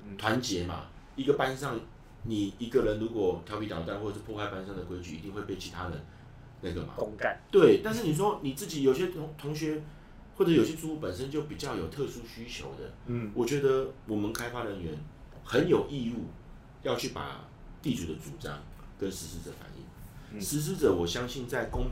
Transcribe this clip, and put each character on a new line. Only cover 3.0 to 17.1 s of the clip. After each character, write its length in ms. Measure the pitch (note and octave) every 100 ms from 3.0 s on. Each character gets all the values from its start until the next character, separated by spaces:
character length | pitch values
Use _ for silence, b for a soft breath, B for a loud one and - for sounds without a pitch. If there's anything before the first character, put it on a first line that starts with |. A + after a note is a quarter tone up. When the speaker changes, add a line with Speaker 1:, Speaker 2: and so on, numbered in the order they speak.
| A2+
Speaker 2:
果 320 | A2+ F#2 E2+ F2+
调 120 | G#2+
皮 80 | G#2+
捣 160 | E2+
蛋 160 | E2+ G2+
或 100 | G#2
者 80 | G#2
是 60 |
破 120 | G#2 G#2
坏 120 | G#2
班 160 | F#2+ F#2+
上 100 | F#2+
的 60 |
规 160 | F2 F2+
矩， 160 | E2+ D#2
一 40 |
定 120 | G2
会 100 | G2+
被 140 | G2+ F#2
其 140 | E2+
他 180 | F2 F2
人 120 | D#2 - B B B - -
那 120 | F#2
个 100 | E2+
嘛。 120 | D#2+ -
Speaker 1:
公 160 | G#2+ G#2+
干。 240 | A#2 - -
Speaker 2:
对， 300 | G3+ D3 G2
但 120 | A3
是 80 | A3
你 100 | F#3+
说 260 | D3+ G#3 -
你 120 | C#3
自 120 | C3 G3+
己 160 | D#3
有 100 | C3
些 160 | C3 F3+
同-， 240 | E3+ D3+ -
同 160 | C#3+
学 280 | D3+ D#3 D3+ D3+ B B B - -
或 80 |
者 60 | F3
有 120 | D#3
些 100 | -
租 140 | - D#3+
户 80 | D3+
本 180 | -
身 160 | F2+ C3+
就 120 | D3+
比 140 | D3+ F2
较 180 | C#3 G#2+
有 120 | E2+
特 180 | C#3+ B2
殊 140 | A#2+ A2+
需 200 | A2+ A#2+
求 260 | - - -
的， 140 | - - -
Speaker 1:
嗯。 240 | A#2+ G#2+
Speaker 2:
我 100 | G#2+ A#2
觉 140 | C#3+
得 300 | C3+ C3 C3 - A2+
我 100 | G#2
们 160 | G2+
开 180 | A2+ A#2
发 140 | B2
人 180 | A2 G2
员 100 | E2 D2+ - - - -
很 240 | - B2+ F3
有 180 | A#2 -
义 240 | C#3+ A#2 A#2+
务 100 | - - - - - -
要 120 | C3+
去 140 | A#2
把 360 | C3